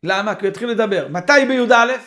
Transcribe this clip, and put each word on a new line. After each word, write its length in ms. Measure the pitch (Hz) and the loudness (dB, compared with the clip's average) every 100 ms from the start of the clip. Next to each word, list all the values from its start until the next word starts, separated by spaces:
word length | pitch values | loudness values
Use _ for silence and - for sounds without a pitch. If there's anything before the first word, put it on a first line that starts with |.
למה? 320 | 160 190 208 | -2 -2 -2
כי 60 | 202 | -2
הוא 80 | 202 | -4
יתחיל 220 | 196 240 | -4 -6
לדבר. 380 | 220 220 190 135 | -2 0 -2 -4
מתי 360 | 165 175 285 262 | -8 2 2 4
בי"א? 440 | 254 240 240 240 254 | 0 4 4 4 -2